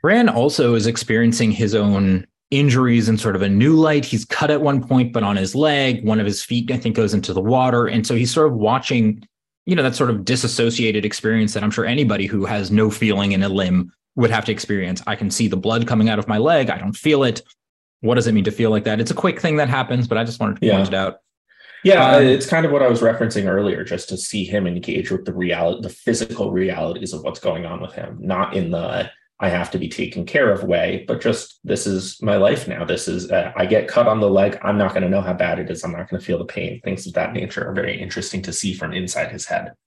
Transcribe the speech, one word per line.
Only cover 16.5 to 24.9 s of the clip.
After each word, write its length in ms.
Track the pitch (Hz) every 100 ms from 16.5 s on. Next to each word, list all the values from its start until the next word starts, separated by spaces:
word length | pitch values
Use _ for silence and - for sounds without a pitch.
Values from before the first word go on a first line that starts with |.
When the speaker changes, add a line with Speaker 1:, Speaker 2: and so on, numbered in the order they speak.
| 165 127
Speaker 1:
I 80 | 95
don't 180 | 95 104
feel 260 | 151 143
it. 200 | 131 113 - _ _ _ _ _
What 140 | 110
does 120 | 123 117
it 60 |
mean 120 | 107
to 60 | 95
feel 200 | - 113
like 140 | 107
that? 160 | 110 107
It's 100 | 117
a 40 |
quick 240 | - 185 -
thing 180 | 170 151
that 120 | 139
happens, 400 | 131 127 123 120
but 80 | 113
I 80 |
just 160 | 117 -
wanted 200 | 107 101
to 40 | 117
Speaker 2:
Yeah. 100 | 98
Speaker 1:
point 120 | 98
it 60 |
out. 240 | 95 95 - _ _ _ _ - -
Speaker 2:
Yeah, 320 | 185 185 131 143
Speaker 1:
Um, 80 |
Speaker 2:
it's 220 | 131 131 -
kind 180 | 165 160
of 60 |
what 100 | 143
I 60 | 127
was 120 | 117
referencing 440 | 113 113 113 107 98
earlier, 360 | 95 101 87
just 240 | 92 90 -
to 80 | 92
see 280 | - 107
him 220 | 90 104 92
engage 440 | 87 87